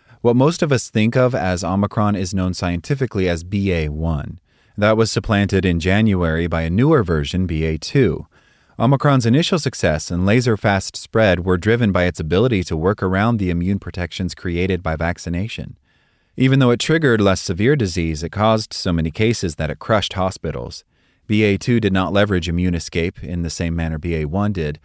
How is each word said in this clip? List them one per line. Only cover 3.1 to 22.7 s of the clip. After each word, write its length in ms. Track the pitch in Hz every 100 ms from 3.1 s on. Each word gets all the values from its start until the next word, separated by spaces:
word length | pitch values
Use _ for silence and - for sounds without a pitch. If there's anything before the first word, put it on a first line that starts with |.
| 101 92
as 160 | 85
B 300 | 90 101 98
A 160 | 85 76
one. 500 | 76 82 76 69 - _ _ _ -
That 180 | 104 110
was 160 | 110
supplanted 540 | - - 101 101 95 92
in 140 | 85
January 680 | 90 98 110 95 85 80 85
by 160 | 82
a 80 | 82
newer 320 | 92 139 156
version, 460 | 90 80 73 90 92
B 160 | 78
A 160 | 80 80
two. 480 | - 139 107 71 - _ _ _ _ -
Omicron's 480 | 117 139 147 135 113
initial 320 | 135 175 151
success 540 | 131 - 87 78 -
and 120 | 85
laser-fast 720 | 95 120 120 107 110 98 - -
spread 480 | - 113 107 85
were 140 | 87 92
driven 340 | 104 120 113
by 120 | 92
its 160 | 90 82
ability 440 | 80 90 127 104 87
to 120 | 80
work 240 | 87 104
around 360 | 95 95 113 117
the 120 | 90
immune 300 | 85 87 98
protections 560 | - - 85 - 92 -
created 480 | 92 85 92 92
by 120 | 87 80
vaccination. 800 | 82 87 - 87 110 - - - _ _ _ _ _ -
Even 220 | 131 139
though 100 | 123
it 100 | 120
triggered 400 | - 165 147 113
less 220 | 98 92
severe 340 | - 87 110 151
disease, 460 | 98 87 82 76
it 100 | 82
caused 420 | 90 110 110 -
so 200 | - 98
many 160 | 85 80
cases 460 | 78 110 117 87 -
that 160 | 78
it 80 | 69
crushed 340 | - 110 -
hospitals. 720 | 95 92 - 80 67 60 - - _ _ _ -
B 160 | 107
A 160 | 107 98
two 220 | - 117
did 140 | 104
not 200 | 92 87
leverage 340 | 98 104 92 82
immune 280 | 85 90